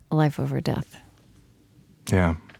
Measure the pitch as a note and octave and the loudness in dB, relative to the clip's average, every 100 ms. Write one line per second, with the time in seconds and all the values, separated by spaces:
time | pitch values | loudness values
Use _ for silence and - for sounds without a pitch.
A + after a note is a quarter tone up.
0 | _ D#3 D3+ - C#3 C3+ - - - - | _ 0 0 0 -4 -4 -4 -4 -6 -14
1 | - _ _ - _ _ _ _ _ _ | -20 _ _ -20 _ _ _ _ _ _
2 | - F#2+ E2+ E2 - - | 0 2 2 0 -8 -20